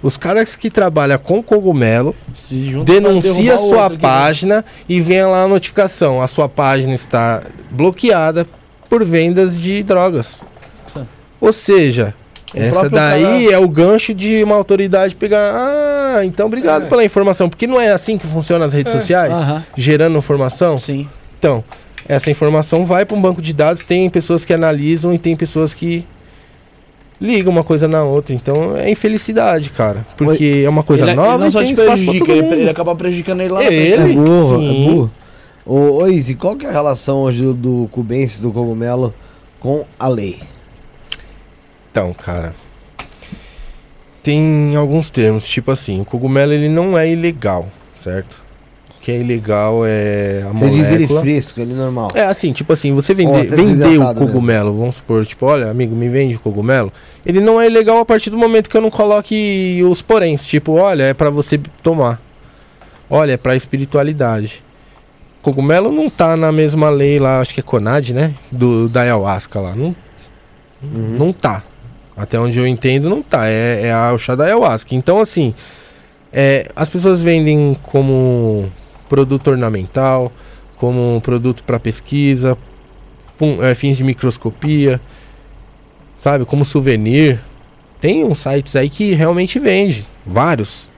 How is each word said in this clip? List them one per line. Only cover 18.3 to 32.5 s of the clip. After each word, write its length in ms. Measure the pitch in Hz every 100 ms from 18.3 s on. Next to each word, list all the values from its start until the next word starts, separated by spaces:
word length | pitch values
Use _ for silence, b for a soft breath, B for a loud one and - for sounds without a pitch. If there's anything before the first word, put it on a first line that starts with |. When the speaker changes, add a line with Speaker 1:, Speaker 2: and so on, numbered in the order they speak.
| 160 156 170
Speaker 1:
as 80 | 151
redes 240 | 143 147 226
Speaker 2:
É. 20 |
Speaker 1:
sociais? 360 | 196 180 160
Speaker 2:
Aham. 280 | 120 139 151 160 -
Speaker 1:
Gerando 420 | 131 151 165 160
informação? 600 | 139 143 131 - 175 139
Speaker 2:
Sim. 280 | - 139 143 - - -
Speaker 1:
Então, 240 | 160 120 113 B B B B
essa 240 | 143 156
informação 540 | 147 151 156 151 165 175
vai 180 | 180
pra 140 | 202 208
um 40 |
banco 200 | 185 180
de 100 | 160
dados, 320 | 147 151 170
tem 260 | - 180 185
pessoas 360 | 175 160 170 -
que 80 |
analisam 600 | 165 165 151 147 165 170
e 40 | 175
tem 180 | 170 165
pessoas 380 | 160 156 156
que 320 | - 170 170 170 - b b b b b _ _ _ - -
ligam 320 | 202 226 185
uma 100 | 170
coisa 240 | 160 156 156
na 160 | 160
outra. 320 | 147 139 143 127
Então, 400 | - 143 170 -
é 140 | -
infelicidade, 800 | 214 214 214 - 220 220 170 147
cara. 360 | - 110 104 110 -
Porque 260 | 147 160
Speaker 2:
Oi. 200 | 147 143 139
Speaker 1:
é 40 |
uma 140 | 151
coisa 220 | 151 147 131
Speaker 2:
Ele 60 |
é, 40 | 123
Speaker 1:
nova 140 | 196 247
Speaker 2:
ele 20 |
não 40 | -
Speaker 1:
e 40 |
Speaker 2:
só 60 | 208
Speaker 1:
tem 80 | 247
Speaker 2:
te 60 | 254
Speaker 1:
espaço 80 | 220
pra 80 | 196
Speaker 2:
prejudica, 300 | 185 185 175
Speaker 1:
todo 60 | 156
Speaker 2:
ele, 60 |
Speaker 1:
mundo. 120 | 160